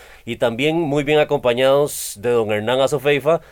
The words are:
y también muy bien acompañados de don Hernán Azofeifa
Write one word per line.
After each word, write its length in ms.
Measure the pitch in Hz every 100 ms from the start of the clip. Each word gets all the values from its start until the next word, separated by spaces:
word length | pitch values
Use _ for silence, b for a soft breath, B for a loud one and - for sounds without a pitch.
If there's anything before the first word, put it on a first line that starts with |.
| B B
y 120 | - 113
también 440 | 123 117 147 160
muy 240 | 160 147
bien 140 | 143 151
acompañados 960 | 151 143 123 120 131 139 147 - - -
de 80 | 110
don 200 | 120 107
Hernán 280 | 104 110 127
Azofeifa 640 | 131 143 143 147 135 165 b